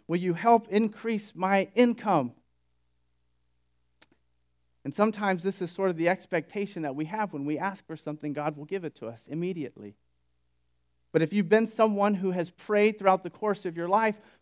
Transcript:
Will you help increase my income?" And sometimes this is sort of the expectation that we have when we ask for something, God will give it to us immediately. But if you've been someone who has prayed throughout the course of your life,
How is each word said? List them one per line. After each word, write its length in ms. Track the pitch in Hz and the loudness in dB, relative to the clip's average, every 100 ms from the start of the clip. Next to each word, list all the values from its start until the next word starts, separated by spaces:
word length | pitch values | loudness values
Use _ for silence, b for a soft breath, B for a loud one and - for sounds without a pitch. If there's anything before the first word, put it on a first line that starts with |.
| - | -4
Will 100 | 175 | -2
you 160 | 180 | 0
help 340 | 165 226 233 226 | 2 4 4 4
increase 680 | 208 220 - 226 214 - | 0 0 -2 -4 -4 -6
my 340 | 165 185 196 190 | -4 2 2 2
income?" 580 | 220 247 226 214 165 123 - _ _ _ _ _ _ _ _ _ _ _ _ _ _ _ _ _ _ _ _ _ _ _ _ | 2 2 2 2 2 0 -8 _ _ _ _ _ _ _ _ _ _ _ _ _ _ _ _ _ _ _ _ _ _ _ _
And 100 | 139 | -8
sometimes 480 | 170 214 214 202 180 | 2 2 2 0 0
this 180 | 185 190 | -2 -4
is 100 | 175 | -8
sort 200 | - 190 | -2 -2
of 80 | 165 | 2
the 100 | 170 | 0
expectation 720 | 190 - 175 156 208 202 175 | 0 -2 -4 -4 -8 -6 -6
that 160 | 147 139 | -6 -4
we 80 | 156 | -6
have 280 | 220 208 | -4 -4
when 100 | - | -4
we 140 | 143 147 | -4 -4
ask 280 | 190 190 - | -4 -6 -14
for 100 | 160 | -12
something, 360 | 151 151 147 | -10 -8 -6
God 240 | 143 151 151 | -4 -4 -6
will 80 | |
give 200 | 151 190 | -8 -8
it 100 | 160 | -8
to 120 | - 113 | -10 -12
us 200 | 117 - | -12 -10
immediately. 680 | 151 175 175 131 - 101 - _ _ _ _ _ _ _ _ _ _ _ | -6 -4 -6 -8 -12 -18 -20 _ _ _ _ _ _ _ _ _ _ _
But 120 | 160 | 0
if 100 | 160 | 0
you've 160 | 208 170 | 0 2
been 200 | 220 220 | 2 2
someone 460 | - 220 202 208 | 2 2 4 2
who 180 | 196 190 | 2 -2
has 180 | 180 170 | -2 -6
prayed 480 | _ - 208 214 208 | _ -2 2 2 4
throughout 240 | 190 190 | 2 2
the 80 | 196 | 0
course 340 | - 214 190 180 | -6 -4 -2 -4
of 100 | 165 | -6
your 100 | 175 | 0
life, 300 | 208 220 208 b b | 2 2 -2 b b